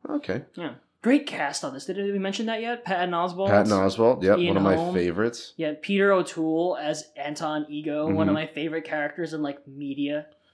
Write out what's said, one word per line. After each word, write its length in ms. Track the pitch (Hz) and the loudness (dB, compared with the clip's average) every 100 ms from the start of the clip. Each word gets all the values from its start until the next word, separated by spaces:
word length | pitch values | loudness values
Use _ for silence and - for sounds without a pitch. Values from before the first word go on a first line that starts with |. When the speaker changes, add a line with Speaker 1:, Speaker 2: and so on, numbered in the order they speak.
| - | -8
Speaker 1:
okay. 340 | 294 - 127 - | -6 -4 -6 -6
Speaker 2:
Yeah. 180 | 175 151 - _ _ | -12 -12 -12 _ _
Great 240 | 226 294 285 | 2 2 2
cast 360 | - 143 - | -4 -4 -4
on 100 | 147 | -8
this. 120 | 135 | -8
Did 100 | - 190 202 | -8 -4 -2
we 80 | 202 | -2
mention 280 | 190 196 220 | -2 -2 -4
that 120 | 220 | -4
yet? 240 | 233 240 | -4 -6
Patton 280 | 185 180 180 | -2 -2 0
Oswalt. 360 | 170 180 175 196 | 0 -2 0 4
Speaker 1:
Patton 240 | 208 110 | 6 6
Oswalt, 500 | 98 95 113 117 127 | 4 2 4 4 4
yep, 160 | 92 107 | 4 4
Speaker 2:
Ian 160 | 175 | 4
Speaker 1:
one 20 | 98 | 4
of 60 | |
my 120 | 98 | 4
Speaker 2:
Holm. 180 | 85 87 | 4 2
Speaker 1:
favorites. 600 | 90 87 87 117 - - | 0 0 0 -2 -2 -14
Speaker 2:
Yeah, 160 | - 156 147 | -6 -6 -4
Peter 300 | - 196 202 | -2 2 4
O'Toole 640 | 185 170 165 160 160 180 147 | 4 2 -2 0 2 0 -2
as 300 | 151 151 - | -2 -4 -6
Anton 500 | - 147 151 156 151 151 | -10 -8 -4 -4 -4 -4
Ego, 380 | 147 151 151 156 | -6 -4 -2 0
one 200 | 156 156 | 2 4
of 60 | |
Speaker 1:
Mm-hmm. 0 | |
Speaker 2:
my 140 | 156 156 | 2 0
favorite 360 | 147 160 160 | -4 -4 -4
characters 500 | 156 151 147 - 160 | -4 -4 -4 -4 -6
in, 80 | 156 | -4
like, 240 | 143 139 | -4 -6
media. 600 | 139 139 139 139 143 151 - _ _ | -12 -10 -8 -4 -2 -4 -8 _ _